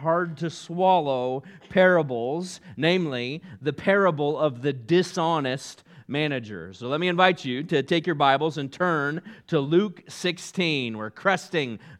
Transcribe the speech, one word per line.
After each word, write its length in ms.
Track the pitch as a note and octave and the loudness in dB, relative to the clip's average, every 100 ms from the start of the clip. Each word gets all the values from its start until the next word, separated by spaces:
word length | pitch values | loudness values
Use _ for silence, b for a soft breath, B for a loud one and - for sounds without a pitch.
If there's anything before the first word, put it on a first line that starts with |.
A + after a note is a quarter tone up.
hard-to-swallow 1400 | D#3 E3+ F3 D3 E3 - - E3+ F#3+ F3+ C#3+ C3 B2+ C3 B B - | 0 0 0 -4 -6 -8 -8 0 4 4 2 0 -2 -4 B B 0
parables, 920 | F#3+ F#3 F3 C#3+ A#2+ A#2+ D#3+ F3+ - F3+ A#2+ | 4 6 6 2 -2 -4 -4 -6 -12 -14 -2
namely 640 | D#3 F#3 D#3+ B2+ B2 D#3 F#3 G#2+ | 2 2 0 -4 -6 -8 -12 -8
the 100 | C#3 | -6
parable 640 | C#3+ - G3+ F#3+ D3 D3 C#3+ | -2 2 4 4 2 0 0
of 220 | D3+ A#2+ | 0 0
the 140 | C#3+ | -4
dishonest 1080 | C3+ A2 F3 F3+ F3+ E3 E3 C3 C3+ - - B B - | -4 2 2 2 0 0 0 -2 -4 -8 -18 B B -6
manager. 640 | C#3+ D3+ C3+ G#2+ F#2+ E2+ | -2 -2 -4 -8 -12 -12
So 140 | F#2+ A#2+ | -10 -4
let 120 | D3+ | -2
me 80 | F3+ | 0
invite 340 | F3 F#3 F3+ | 4 4 4
you 200 | C3 B2 | -2 -6
to 180 | E3 D3+ | -2 -2
take 240 | C3 E3+ F3 | 2 0 0
your 80 | |
Bibles 440 | D3 C#3 C#3 D#3 D3 | 2 4 4 0 -4
and 120 | C#3 | -8
turn 520 | - F3+ D#3 C#3+ D#3+ B B - | -2 0 0 -2 -4 B B -4
to 140 | E3 | -2
Luke 420 | C#3 E3+ G#3 - - | 2 2 2 -4 -18
sixteen. 880 | - F3+ F3 - - E3+ D3 A#2+ A2 | -6 -6 -6 -8 -2 -2 0 -4 -6
We're 120 | G#2+ | -10
cresting 680 | - G3 F3+ - E3 C3 A2 B | -2 0 0 0 -4 -2 -6 B